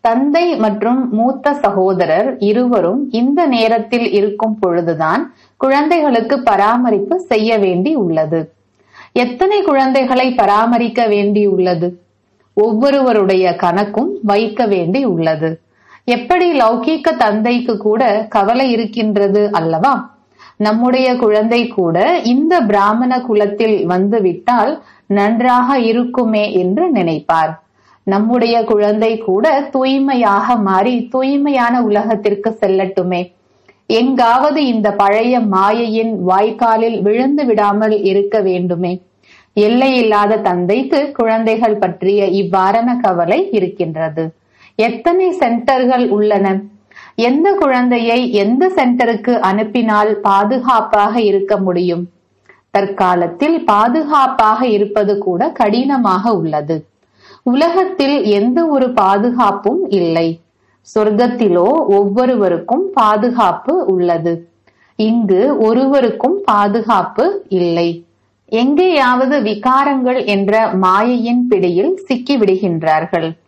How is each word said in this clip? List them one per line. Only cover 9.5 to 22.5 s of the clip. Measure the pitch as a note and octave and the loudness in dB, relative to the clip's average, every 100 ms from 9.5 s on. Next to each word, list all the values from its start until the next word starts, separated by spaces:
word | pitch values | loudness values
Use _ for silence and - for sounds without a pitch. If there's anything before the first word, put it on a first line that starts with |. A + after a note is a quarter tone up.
| G#4 | 0
குழந்தைகளை | F#4+ C4+ C4+ C4+ B3 C4 C4 | 0 0 2 0 0 0 0
பராமரிக்க | B3 G3+ G#3 A#3 A#3+ A#3 - A3+ | 0 2 2 2 0 0 0 0
வேண்டியுள்ளது? | G#3 G3+ G#3 G3+ F#3 F3+ E3+ F3 F3 _ _ _ _ _ | 2 2 2 2 2 0 0 -4 -6 _ _ _ _ _
ஒவ்வொருவருடைய | - G#3+ G#3+ C#4 C#4 B3+ A3 F#3+ F#3+ F3+ E3+ | -2 0 2 2 2 2 2 2 2 2 0
கணக்கும் | F3 F3+ G#3 G#3+ D#4+ G4+ | 0 0 -2 -2 -4 -4
வைக்க | G#3 G3+ A3+ G#3+ A3+ | 0 0 0 -2 0
வேண்டி | F#3+ E3 A#3+ | 0 0 -2
உள்ளது. | C4 E3+ D#3+ D#3 D#3+ E3 _ _ _ - | -2 0 -2 -2 -4 -6 _ _ _ -12
எப்படி | - A#3+ B3 F4+ F4 C#4+ | -4 -4 0 0 2 2
லௌகீக | A3+ A#3+ - D#4+ E4 D#4 | 0 0 -2 -2 -2 0
தந்தைக்கு | A3 G#3+ A3+ B3 B3 G#3 | 0 0 0 -2 -2 -2
கூட | G#3 A3 B3 G#3 G#3+ | -2 0 0 -2 -2
கவலை | G#3+ G3 B3 C4 | -2 0 0 0
இருக்கின்றது | A#3 G#3+ A#3 A3 G3+ G3+ G3+ G#3 | -2 -4 -4 -2 0 0 2 0
அல்லவா? | G3+ E3 D#3+ B3+ C4+ - _ _ _ - _ | -2 -2 0 0 -2 -6 _ _ _ -20 _
"நம்முடைய | G#3 A3 B3 B3+ B3+ B3 | -2 0 0 2 0 0
குழந்தை | A3+ G#3 A3 A#3+ A#3 | 2 2 2 0 -2
கூட | - E3+ E3+ B3 F4 | -2 0 0 2 0
இந்த | A#3 B3+ D#4+ | 0 0 2